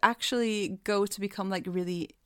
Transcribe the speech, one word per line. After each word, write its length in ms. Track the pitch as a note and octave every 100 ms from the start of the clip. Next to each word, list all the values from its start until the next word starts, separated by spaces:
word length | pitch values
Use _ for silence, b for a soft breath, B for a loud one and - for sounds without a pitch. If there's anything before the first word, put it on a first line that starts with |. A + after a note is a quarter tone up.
actually 760 | A3 A#3 - B3 A3+ G#3+ G3+ F#3+
go 240 | - G3+ G3+
to 140 | -
become, 280 | G3 - F#3+
like, 180 | F#3+ F#3
really 420 | F3+ F3+ F3 - -